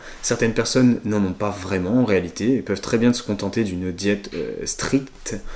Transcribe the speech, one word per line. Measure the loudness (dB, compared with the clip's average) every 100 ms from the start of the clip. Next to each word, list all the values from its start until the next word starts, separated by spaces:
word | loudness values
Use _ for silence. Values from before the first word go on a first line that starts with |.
| -16 -8
Certaines | -2 0 2
personnes | 2 2 4 6 4 2
n'en | 0
ont | 0
pas | 0 -4
vraiment | -4 -4 -2 2 2
en |
réalité, | 4 2 0 -2 0 0
elles |
peuvent | 0 -4
très | 0 2
bien | 4
se | 2
contenter | -2 -2 -2 0
d'une | -2 -2 -4
diète, | -2 0 0 -4
euh, | -6 -6 -6 -6
stricte | -4 0 0 0 -10 -10 -8 -8